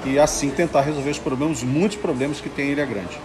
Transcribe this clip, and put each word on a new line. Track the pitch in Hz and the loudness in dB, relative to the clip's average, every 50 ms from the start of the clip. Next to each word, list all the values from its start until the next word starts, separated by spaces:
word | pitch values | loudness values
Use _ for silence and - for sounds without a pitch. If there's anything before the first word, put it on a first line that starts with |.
| - | 0
e | 135 135 139 | 2 6 6
assim | 147 147 - - 143 139 | 6 6 4 0 -2 -2
tentar | 131 - 175 160 - 147 | 0 0 0 2 4 2
resolver | 139 147 156 143 135 143 | 2 2 0 -2 -2 -2
os | 147 - | -4 -2
problemas, | - 156 135 123 143 156 160 123 | -2 -4 -2 0 0 0 0 -2
muitos | 117 127 131 151 180 214 202 - | -2 0 2 2 2 2 0 -2
problemas | - 185 147 123 131 143 151 147 | -2 -2 0 0 0 -2 -4 -6
que | - - | -8 -8
tem | - - 139 139 | -6 -4 -2 -2
em | |
Ilha | 143 143 147 131 | 0 0 0 -2
Grande. | 113 101 92 85 - - - | -2 -6 -6 -8 -10 -12 -14